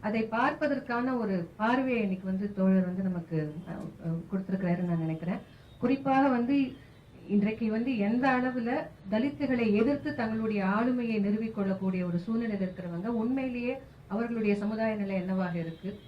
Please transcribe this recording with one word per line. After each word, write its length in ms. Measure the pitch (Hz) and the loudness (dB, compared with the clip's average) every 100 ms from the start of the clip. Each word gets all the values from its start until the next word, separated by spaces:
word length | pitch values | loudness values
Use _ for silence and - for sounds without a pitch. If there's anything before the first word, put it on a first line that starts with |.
அதை 200 | 214 220 | -2 -2
பார்ப்பதற்கான 920 | 220 226 269 302 302 269 - 240 254 254 | 0 2 0 2 -2 -2 -2 -2 0 0
ஒரு 340 | 208 190 170 - | 0 -2 -4 -2
பார்வையை 440 | 220 254 262 233 | 2 2 2 0
இன்னைக்கு 240 | 202 185 190 | 0 -2 -2
வந்து 280 | 190 202 | -2 -2
தோழர் 320 | 196 190 190 180 | 2 4 6 4
வந்து 180 | 185 | 0
நமக்கு, 500 | 190 175 165 160 151 160 170 | -2 -2 -2 -2 -2 -6 -10
அஹ், 420 | - - - 165 | -10 -10 -8 -4
அஹ், 100 | 165 - | -4 -2
கொடுத்திருக்கிறாருன்னு 600 | 196 - 190 185 180 175 | -4 -2 -2 0 0 2
நான் 80 | 165 | 0
நினைக்கிறேன். 400 | 160 160 165 214 - - - - | 0 -2 -2 -6 -8 -20 -20 -2
குறிப்பாக 480 | 247 269 269 269 277 | 0 2 4 4 6
வந்து 440 | 240 240 285 262 - - - - - - | 4 2 2 2 -2 -18 -20 -20 -20 0
இன்றைக்கு 440 | 202 202 220 226 | 2 2 0 0
வந்து 260 | 220 254 240 | 0 0 2
எந்த 320 | 202 240 269 | 2 4 4
அளவுல 420 | 254 254 254 226 285 - - 196 | 4 2 0 -2 -2 -4 -12 -2
தலித்துகளை 640 | 208 277 - 277 247 220 | 0 0 0 0 2 4
எதிர்த்து 420 | 208 233 285 302 285 | 4 4 2 -2 -4
தங்களுடைய 500 | 220 220 220 208 190 | -2 -2 0 0 2
ஆளுமையை 520 | 208 240 247 233 214 | 2 2 0 0 0
நிறுவிக்கொள்ளக்கூடிய 840 | 202 214 226 220 196 190 190 185 175 | 2 0 -2 -2 -2 0 0 0 0
ஒரு 140 | 170 | -2
சூழ்நிலையில் 480 | 196 226 233 202 185 | -2 -2 -2 -2 -4
இருக்கிறவங்க 400 | 185 175 170 208 | -6 -8 -6 -2
உண்மையிலேயே 760 | 233 226 269 262 247 240 269 - - - | -2 0 0 -2 -4 -4 -6 -10 -20 -6
அவர்களுடைய 480 | 208 233 233 208 202 | -2 -2 0 2 2
சமுதாய 400 | 202 220 220 214 | 0 0 0 0
நிலை 200 | 196 190 | -2 -2
என்னவாக 440 | 175 190 180 170 | 0 0 0 -2
இருக்கு 400 | 165 160 185 202 | -6 -6 -10 -10